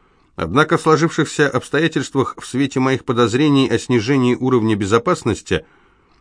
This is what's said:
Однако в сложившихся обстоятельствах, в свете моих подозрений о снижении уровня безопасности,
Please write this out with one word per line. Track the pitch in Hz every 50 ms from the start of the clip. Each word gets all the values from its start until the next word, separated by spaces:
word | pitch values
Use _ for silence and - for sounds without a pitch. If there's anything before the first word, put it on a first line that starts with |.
| _ _ _ _ _ _ _ -
Однако | 82 80 92 139 156 156 170 -
в |
сложившихся | - 160 156 139 165 165 - - 147 - - - 147 139
обстоятельствах, | - 123 - - - 143 165 156 - 147 127 - - 135 127 - - -
в | -
свете | - - 127 143 127 - 135
моих | 131 135 131 123 -
подозрений | - 123 117 120 110 107 127 156 151 143 135 135 -
о | 120 110
снижении | - - 127 117 101 123 143 135 123 123 123
уровня | - 127 127 127 120 110 110 107
безопасности, | 98 101 95 110 117 - 185 180 - - 120 95 - - - 95 78 - _ _ _ _ _ _ _ _ _ _ _